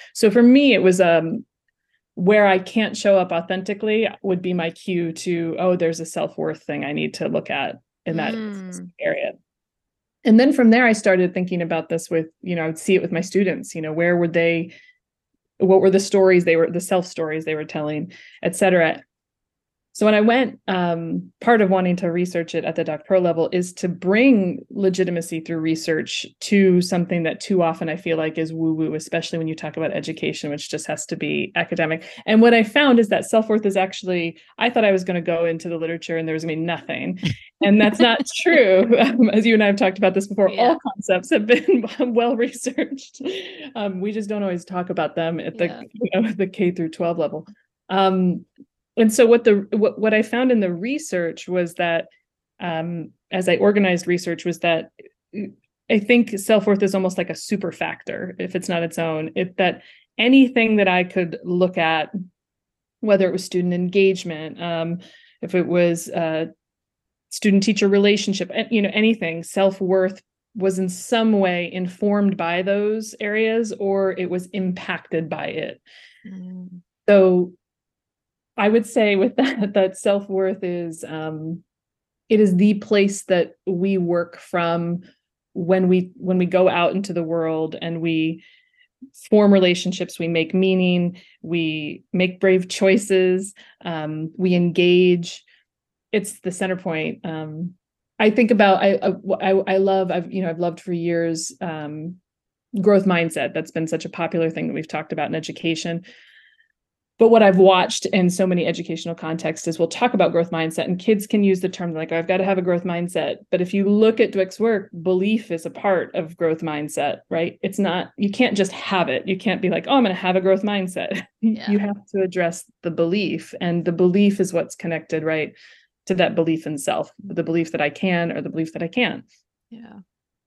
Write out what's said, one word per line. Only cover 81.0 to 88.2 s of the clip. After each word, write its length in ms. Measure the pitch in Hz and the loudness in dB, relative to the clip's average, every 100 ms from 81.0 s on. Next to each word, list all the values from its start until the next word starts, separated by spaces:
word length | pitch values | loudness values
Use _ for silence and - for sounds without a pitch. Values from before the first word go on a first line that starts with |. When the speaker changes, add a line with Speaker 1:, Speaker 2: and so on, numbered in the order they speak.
Speaker 1:
um, 600 | - 156 156 156 160 175 _ _ _ _ _ _ - | -12 -10 -8 -8 -10 -12 _ _ _ _ _ _ 0
it 100 | 214 | 4
is 180 | 208 180 | 4 4
the 180 | 208 208 | 4 2
place 480 | - 208 196 196 | 0 2 2 0
that 300 | - 180 165 - - | 0 0 0 -6 -6
we 320 | 180 196 196 | -2 0 0
work 400 | 170 175 170 - | 0 -2 -4 -10
from 640 | - 180 170 170 170 175 - _ _ _ _ | -6 -2 -2 -2 -2 -6 -10 _ _ _ _
when 340 | - 170 185 180 | -6 0 2 4
we, 240 | 185 180 - | 2 0 -6
when 220 | 185 185 | -4 0
we 80 | 180 | 2
go 240 | 185 190 | 2 4
out 240 | 175 170 | 4 0
into 200 | 190 196 | 0 -4
the 100 | 170 | -6
world 520 | 160 165 160 160 160 - | -4 -2 -2 -2 -4 -6
and 200 | 170 165 | -8 -6
we 420 | 165 160 | -2 0